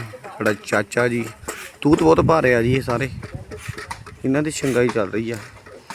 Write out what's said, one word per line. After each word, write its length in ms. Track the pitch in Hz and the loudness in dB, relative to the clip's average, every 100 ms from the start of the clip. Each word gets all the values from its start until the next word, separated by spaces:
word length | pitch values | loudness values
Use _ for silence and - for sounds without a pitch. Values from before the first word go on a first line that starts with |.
| 113 - | -6 -14
ਸਾਡਾ 280 | - - 107 107 - | -14 -2 -2 -2 0
ਚਾਚਾ 420 | 104 107 120 123 | 0 0 0 0
ਜੀ। 160 | 120 110 - - - - - | 0 -4 -10 -14 -12 -14 -2
ਤੂਤ 220 | 143 160 | 2 4
ਬਹੁਤ 160 | 160 165 | 6 6
ਭਾਰੇ 320 | 175 160 131 120 | 6 4 4 4
ਆ 60 | |
ਜੀ 120 | 117 | 4
ਇਹ 80 | 131 | 2
ਸਾਰੇ, 280 | 127 120 135 - - - - 143 - - - - - - 131 | 0 -2 -2 -6 -12 -14 -14 -14 -12 -12 -12 -14 -16 -6 -2
ਇਹਨਾਂ 180 | 139 | 0
ਦੀ 80 | 151 | 0
ਛੰਗਾਈ 360 | - 139 120 123 | -2 0 2 2
ਚੱਲ 220 | 113 95 | 2 -2
ਰਹੀ 200 | 104 113 | -2 -4
ਆ। 60 | 113 - - - - - | -6 -10 -20 -20 -20 -16